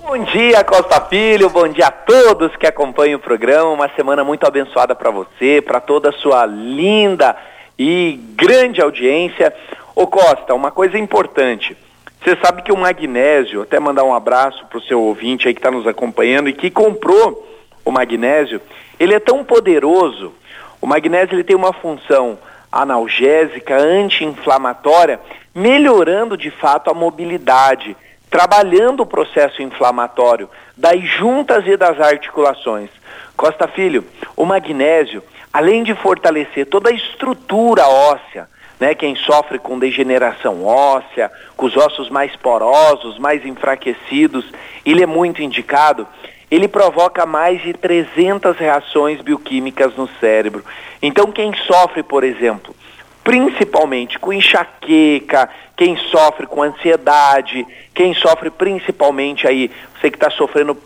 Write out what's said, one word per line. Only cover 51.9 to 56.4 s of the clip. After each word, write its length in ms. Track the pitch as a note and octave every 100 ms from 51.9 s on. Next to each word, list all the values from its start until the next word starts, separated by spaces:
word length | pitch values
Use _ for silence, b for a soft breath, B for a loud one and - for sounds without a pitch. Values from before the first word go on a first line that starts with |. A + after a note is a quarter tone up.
| -
por 180 | - C#3
exemplo, 500 | C3 A#2+ A#2 G#2+ - - B B B _
principalmente 920 | - B3 B3+ - G3+ - D#3 B2+ B2 -
com 160 | -
enxaqueca, 1160 | G3 F3+ F#3+ F3 - - D#3+ D#3 C#3+ C3+ C3+ B2+ B B -
quem 200 | F3 E3 -
sofre 340 | E3+ D#3 D3+